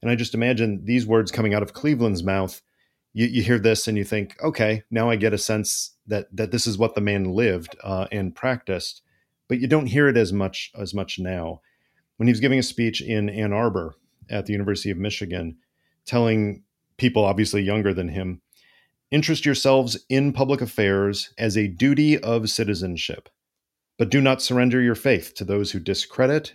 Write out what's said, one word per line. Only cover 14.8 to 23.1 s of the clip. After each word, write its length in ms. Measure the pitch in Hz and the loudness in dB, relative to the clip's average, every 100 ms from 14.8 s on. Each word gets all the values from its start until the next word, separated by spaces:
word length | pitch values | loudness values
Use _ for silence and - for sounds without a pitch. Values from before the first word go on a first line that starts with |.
| 104 | -4
of 80 | 92 | -4
Michigan, 580 | 104 - 92 90 82 78 _ _ _ _ - | -6 -6 -6 -6 -8 -12 _ _ _ _ -2
telling 560 | 120 117 110 104 101 _ _ _ - | 2 2 2 0 -4 _ _ _ -2
people 280 | 127 120 101 | 2 4 4
obviously 380 | 101 104 104 | 2 0 0
younger 280 | 98 107 101 | 0 0 0
than 180 | 92 87 | 0 -4
him, 320 | 85 92 90 _ _ _ _ _ _ _ | -4 -6 -8 _ _ _ _ _ _ _
"Interest 360 | 147 151 151 147 | 0 2 0 0
yourselves 520 | 131 135 135 120 110 - | 2 4 4 2 -4 0
in 220 | 135 143 | 2 2
public 300 | 135 131 139 | 2 0 0
affairs 720 | 117 - 101 98 101 101 - - | -2 0 2 4 2 -2 -8 -4
as 180 | 113 101 | -2 0
a 100 | 104 | -2
duty 520 | 85 135 143 151 151 | 2 2 4 4 2
of 320 | 113 117 107 | 2 -2 0
citizenship, 800 | - 104 95 92 82 - | -2 -2 -2 -4 -6 -8